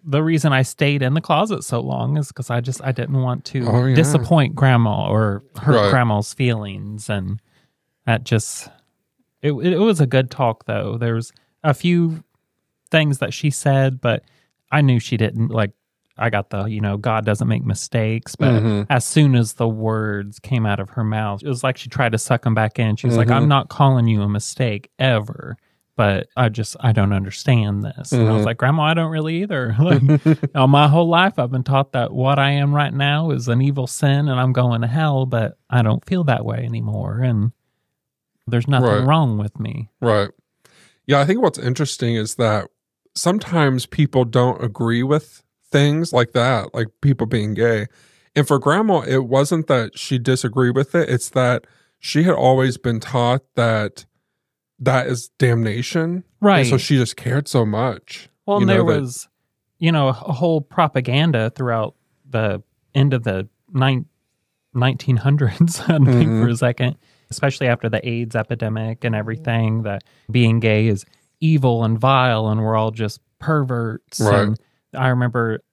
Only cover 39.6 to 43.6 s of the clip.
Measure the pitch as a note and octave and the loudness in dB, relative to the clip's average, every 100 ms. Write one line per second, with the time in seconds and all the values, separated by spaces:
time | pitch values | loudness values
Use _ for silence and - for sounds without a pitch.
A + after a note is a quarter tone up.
39.6 | A2 A2+ G#2+ _ A#2+ G#2+ G2+ _ _ _ | -10 -8 -12 _ 2 2 0 _ _ _
40.6 | _ _ _ _ - C#3 C#3 A3 G#3 - | _ _ _ _ 0 2 2 2 0 0
41.6 | B2 B2+ D3 - A#2+ A#2 G#2+ - A2+ G#2+ | -4 -2 -4 -2 -2 -2 -4 -2 0 0
42.6 | - _ _ _ _ - F3 G3+ - E3+ | -4 _ _ _ _ -4 -2 -2 -2 0